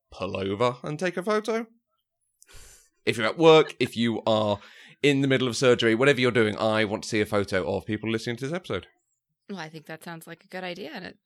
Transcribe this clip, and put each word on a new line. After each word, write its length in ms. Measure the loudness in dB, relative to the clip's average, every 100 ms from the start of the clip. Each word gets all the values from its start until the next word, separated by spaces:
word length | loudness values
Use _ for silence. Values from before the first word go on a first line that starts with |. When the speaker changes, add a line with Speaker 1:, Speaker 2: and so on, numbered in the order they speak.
| _
Speaker 1:
pull 240 | -10 -8 -4
over 420 | -4 0 -2 -2
and 160 | -8 -6
take 180 | -6 -4
a 60 |
photo. 460 | -2 -2 -2 -6 -6 _ _ _ _ _ _ _ _ -20 -20 -20 _ _ -6
If 120 | -2
you're 100 | -2
at 100 | 4
work, 380 | 8 8 6 0
if 160 | -4 -2
you 280 | -2 -2 0
are 320 | 0 2 -4 -6 -20 -20 0
in 180 | 2 2
the 60 | 2
middle 200 | 2 0
of 80 | 2
surgery, 380 | 4 4 4
whatever 260 | 4 4 4
you're 120 | 2
doing, 260 | 2 2 0
I 280 | 0 2 0
want 180 | -4
to 60 | -4
see 120 | -2
a 40 | 0
photo 480 | 0 0 -2 -2 -4
of 100 | -4
people 240 | -6 -2
listening 280 | -4 -4 -8
to 80 | -6
this 80 |
episode. 340 | -8 -6 -8 -8 _ _ _ _ _ -16
Speaker 2:
Well, 120 | -14
I 100 | -12
think 160 | -16 -16
that 180 | -16
sounds 220 | -14 -16 -16
like 180 | -20
a 40 | _
good 160 | -12
idea, 260 | -10 -10 -12
and 140 | -14 -16
it 140 | -18